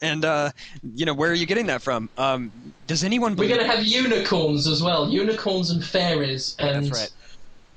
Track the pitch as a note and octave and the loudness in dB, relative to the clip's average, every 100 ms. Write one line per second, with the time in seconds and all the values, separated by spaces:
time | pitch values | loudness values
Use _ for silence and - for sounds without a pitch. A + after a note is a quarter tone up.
0 | D#3 D3+ D#3+ D3 C#3+ - - - B2+ A2+ | -2 0 2 2 0 -4 -14 -14 -12 -2
1 | D#3+ C#3+ D#3+ E3+ D#3+ G3+ G#3 B2+ - A#2+ | -2 2 2 2 2 0 0 -2 0 -2
2 | A2 - C3+ C3 A#2+ A2+ B2+ - - D#3+ | -2 -2 0 0 -4 -10 -20 -18 -4 -2
3 | F#3 A#3+ A#3 F#3+ G#3+ A#3+ A#3+ A3 G#3+ B3 | 0 2 0 2 2 4 4 2 2 0
4 | B3+ A3 - F#3 D#3 D3 D3+ D3+ F3 E3 | 2 2 2 2 2 2 0 0 2 2
5 | D3 A3 G#3 A3 G#3 F#3+ E3+ E3+ - F#3 | 2 2 0 0 0 -2 0 -2 0 0
6 | F3 D#3 C#3 C3 - - D3 C#3+ C#3+ A#2+ | 2 0 0 -4 -6 -2 0 0 0 -2
7 | G#2+ - - - - - - | -4 -8 -18 -16 -16 -18 -20